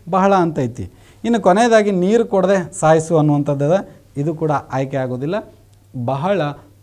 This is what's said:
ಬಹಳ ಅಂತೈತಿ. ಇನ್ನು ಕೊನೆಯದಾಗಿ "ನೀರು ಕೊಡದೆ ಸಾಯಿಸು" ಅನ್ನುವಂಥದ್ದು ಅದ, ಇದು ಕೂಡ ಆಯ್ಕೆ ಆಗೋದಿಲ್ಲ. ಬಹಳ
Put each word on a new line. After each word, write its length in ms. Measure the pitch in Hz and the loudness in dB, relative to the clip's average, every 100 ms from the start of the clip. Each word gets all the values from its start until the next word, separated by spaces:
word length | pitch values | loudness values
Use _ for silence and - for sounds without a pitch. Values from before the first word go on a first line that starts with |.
| - | -4
ಬಹಳ 260 | 185 196 196 | 0 2 2
ಅಂತೈತಿ. 560 | 170 151 127 - 92 - - - 220 | 0 -2 -4 -6 -14 -16 -20 -10 -4
ಇನ್ನು 160 | 233 | 0
ಕೊನೆಯದಾಗಿ 500 | 185 190 240 226 208 | 2 4 4 4 2
"ನೀರು 340 | 185 180 233 226 | 0 2 2 2
ಕೊಡದೆ 540 | 196 185 196 160 - | 0 2 0 -2 0
ಸಾಯಿಸು" 380 | 156 165 160 165 | 2 2 2 2
ಅನ್ನುವಂಥದ್ದು 480 | 151 143 143 143 143 | 2 2 0 -2 0
ಅದ, 220 | 190 208 - _ 143 | 0 -2 -16 _ -6
ಇದು 180 | 147 156 | -6 -2
ಕೂಡ 160 | 156 | -2
ಆಯ್ಕೆ 460 | 143 - 131 135 139 | -2 -4 -6 -4 -4
ಆಗೋದಿಲ್ಲ. 560 | 131 123 147 202 214 - _ _ _ 131 123 | -6 -6 -6 -8 -10 -18 _ _ _ -8 -6
ಬಹಳ 360 | 135 175 196 147 143 - _ | -4 -2 -2 -4 -8 -18 _